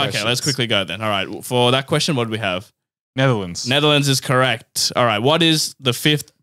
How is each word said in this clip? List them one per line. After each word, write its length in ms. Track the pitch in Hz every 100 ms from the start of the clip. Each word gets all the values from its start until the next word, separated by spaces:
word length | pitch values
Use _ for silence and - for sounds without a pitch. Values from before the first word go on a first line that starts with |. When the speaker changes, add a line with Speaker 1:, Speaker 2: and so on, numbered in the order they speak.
Speaker 1:
questions. 200 | 139 110
Speaker 2:
let's 160 | 107 123
quickly 260 | 156 127 117
go 180 | 104
then. 180 | 90 98
All 60 | 110
right, 340 | 98 76 98
for 260 | - 127 123
that 140 | 131 131
question, 300 | 151 - 135
what 80 |
do 60 | 113
we 80 | 110
have? 320 | 101 90 - _ _ _ _ 127
Speaker 3:
Netherlands. 520 | 135 110 90 85 120
Speaker 2:
Netherlands 400 | 143 151 147 139
is 120 | 131
correct. 720 | - 127 131 113 - - - 98
All 80 |
right, 140 | 120 104
what 240 | 127 165
is 320 | 165 156 - -
the 120 | 131
fifth 400 | 117 156 147 - _